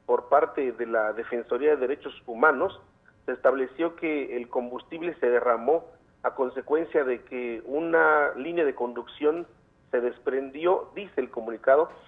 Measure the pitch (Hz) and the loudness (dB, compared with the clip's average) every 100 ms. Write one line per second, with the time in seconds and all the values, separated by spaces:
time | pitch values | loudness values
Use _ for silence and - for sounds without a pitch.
0 | - 120 - 143 156 156 131 113 117 113 | -2 0 4 4 4 0 -4 -4 -2 0
1 | 107 107 113 120 - 123 147 147 123 147 | 0 -4 -6 -6 -4 0 2 2 0 -4
2 | 139 - - 117 156 131 165 - _ _ | -10 -16 -14 2 2 4 -2 -6 _ _
3 | _ _ - 123 131 135 131 - 165 170 | _ _ -8 0 2 2 -2 -2 -4 -4
4 | 165 147 131 120 120 127 123 123 - 165 | -4 -4 -4 -8 -4 -6 -4 -10 -12 -8
5 | 170 - 123 120 123 113 120 165 - - | -8 -2 2 2 2 0 2 0 -2 -18
6 | _ _ 123 - 127 131 - 156 160 156 | _ _ -6 -2 -4 -4 -2 -2 2 0
7 | 131 120 - 127 123 113 117 143 165 165 | 0 -2 -6 -8 -8 -8 -6 -4 0 4
8 | 156 151 143 120 151 170 147 127 123 120 | 4 4 2 -2 -4 0 0 0 -6 -6
9 | 117 - 147 170 170 _ _ _ _ 123 | -12 -2 0 0 -6 _ _ _ _ -2
10 | 123 - - 131 135 139 170 185 - 175 | -2 -4 -4 -4 -6 -2 0 0 -2 -12
11 | 196 - 123 - 113 110 - 139 170 - | -8 -6 -6 -8 -8 -2 4 4 4 -4